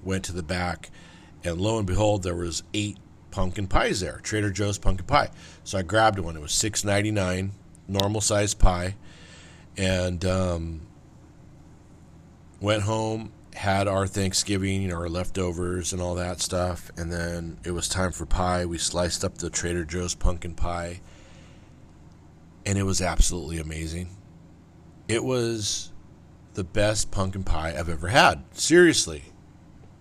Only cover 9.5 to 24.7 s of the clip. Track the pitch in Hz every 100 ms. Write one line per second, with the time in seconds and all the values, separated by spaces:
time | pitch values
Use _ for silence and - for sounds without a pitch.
9.5 | - - - 95 92 90 87 92 92 92
10.5 | 85 82 80 82 - - - - - -
11.5 | - - - - - - - - - -
12.5 | - 101 107 101 110 110 113 107 - -
13.5 | - 101 98 101 95 95 101 95 - -
14.5 | 98 95 98 95 85 85 87 90 95 90
15.5 | 85 90 90 85 92 90 90 90 87 -
16.5 | 92 90 87 - - 85 85 85 85 82
17.5 | - 85 85 - 95 92 - 80 - 90
18.5 | 90 87 85 - 87 87 - 95 - 82
19.5 | - 85 87 78 90 87 - 90 85 90
20.5 | 82 87 87 85 90 - - - - -
21.5 | - - - - - - - - - -
22.5 | - - 98 95 92 90 82 - 90 76
23.5 | 82 78 80 80 85 90 - - - -
24.5 | - -